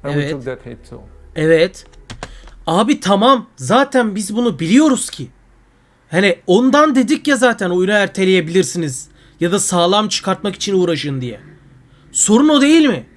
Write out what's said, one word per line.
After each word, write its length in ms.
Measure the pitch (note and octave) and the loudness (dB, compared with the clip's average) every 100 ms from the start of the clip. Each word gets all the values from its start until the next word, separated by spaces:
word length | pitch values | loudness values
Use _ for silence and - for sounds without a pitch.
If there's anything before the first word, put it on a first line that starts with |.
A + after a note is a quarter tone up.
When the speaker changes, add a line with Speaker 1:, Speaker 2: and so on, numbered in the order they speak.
Speaker 1:
And 100 | C#3 | -4
we 80 | D3 | -4
Speaker 2:
Evet. 100 | C#3+ | -4
Speaker 1:
took 140 | C#3+ B2+ | -6 -8
that 200 | B2+ B2 | -12 -14
hit 240 | A#2+ - | -20 -20
too. 120 | A#2+ - - - - | -20 -20 -20 -14 -4
Speaker 2:
Evet. 500 | D#3 D#3+ F3 - - - - - - - - - - | 2 2 2 -4 -20 -20 -20 -18 -16 -20 -20 -14 -4
Abi 320 | E3+ A3 D4 | 0 0 0
tamam, 460 | F#3 G3 A3+ C4 - _ | 0 2 2 2 -2 _
zaten 600 | B2+ A3 C4+ C4 A3+ G3 | -2 0 2 0 -2 -4
biz 200 | G3 G#3+ | -6 -4
bunu 240 | A#3+ D#3 | -4 -4
biliyoruz 500 | E3 A#3 D#4 B3+ - | 0 2 4 0 -4
ki. 180 | - C3 _ _ _ _ _ _ _ _ | -12 -16 _ _ _ _ _ _ _ _
Hani 280 | E3 G3+ E3+ - | 0 0 0 2
ondan 480 | F#3+ B3+ C#4 D#4 C4 | 2 4 4 4 2
dedik 320 | A#3+ D#4 D4+ | 0 0 0
ya 80 | C4+ | 2
zaten 340 | B3 A3+ F#3 | 2 0 -2
oyunu 220 | F3+ F#3 | -2 0
erteleyebilirsiniz 1160 | G#3 G3 - F#3+ F#3 D#3+ F3 F3+ F3 D#3+ B2+ - _ _ _ | 0 0 -2 0 0 2 0 0 -2 -6 -8 -16 _ _ _
ya 120 | E3+ | -2
da 80 | G3 | -2
sağlam 480 | - F3+ F3 G3+ G#3+ | -2 0 2 0 -2
çıkartmak 480 | - - F#3+ G#3 F#3 | -4 -4 -6 -6 -8
için 240 | - F#3+ | -4 -2
uğraşın 420 | F3 D#3 D3 C3+ | 0 -2 -6 -8
diye. 180 | B2 G#2+ - - _ - _ _ _ | -8 -12 -20 -20 _ -20 _ _ _
Sorun 380 | - - A3 D4+ | -4 2 4 4
o 120 | D4 | 4
değil 260 | C#4 D#4+ D4+ | 4 4 2
mi? 180 | E3+ - | 0 -8